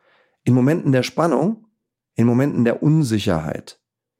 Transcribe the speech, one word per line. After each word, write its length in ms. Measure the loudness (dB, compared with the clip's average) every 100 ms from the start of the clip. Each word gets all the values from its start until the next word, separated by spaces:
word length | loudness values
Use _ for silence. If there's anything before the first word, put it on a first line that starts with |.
| _ _ _ _
In 120 | 0
Momenten 380 | 2 2 0 0
der 100 | 0
Spannung, 640 | -2 -2 -2 0 -2 -4 _ _ _ _ _
in 120 | -2 0
Momenten 380 | 2 0 0
der 180 | 0 0
Unsicherheit 1000 | 0 2 0 -2 -2 -2 -4 -10 -12 -20 _ _ _ _